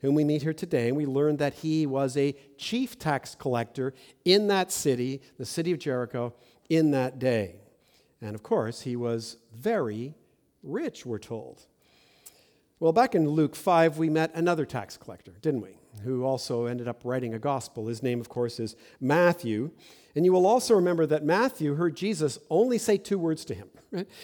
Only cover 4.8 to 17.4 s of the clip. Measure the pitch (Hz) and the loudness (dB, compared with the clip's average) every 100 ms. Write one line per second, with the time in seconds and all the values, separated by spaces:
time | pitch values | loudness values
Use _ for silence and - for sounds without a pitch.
4.8 | 147 123 127 135 - - 120 - 165 170 | 0 0 -2 -6 -12 -12 -8 -4 -2 -2
5.8 | 147 127 120 127 120 - _ _ - 160 | -2 -4 -4 -4 -6 -8 _ _ 0 4
6.8 | 156 139 127 131 131 113 95 - _ _ | 4 4 0 -2 0 0 -2 -8 _ _
7.8 | _ _ _ _ 110 107 - 220 113 117 | _ _ _ _ -12 -10 -2 -2 -2 -6
8.8 | 131 120 120 117 113 - _ 110 196 220 | -6 -4 -4 -4 -6 -16 _ -8 -2 -2
9.8 | 123 107 131 156 _ _ _ _ 135 190 | -2 -6 -10 -14 _ _ _ _ -8 -6
10.8 | 320 - 127 107 - 113 65 - _ _ | -6 -8 -8 -10 -8 -12 -12 -20 _ _
11.8 | _ _ _ _ - - _ _ _ - | _ _ _ _ -20 -20 _ _ _ -2
12.8 | 165 165 262 185 151 156 147 - - 170 | 2 4 4 2 2 2 0 0 2 4
13.8 | 165 151 160 156 160 165 170 170 135 123 | 4 2 0 0 0 0 0 0 -2 -6
14.8 | 98 - - - - 92 160 135 95 - | -10 -14 -18 -20 -20 -6 -4 -2 -6 -14
15.8 | _ - 110 127 131 131 - 120 120 123 | _ -10 -6 -2 -2 -2 -2 -2 -2 -4
16.8 | 120 113 120 127 123 113 | -6 -8 -4 -4 -4 -4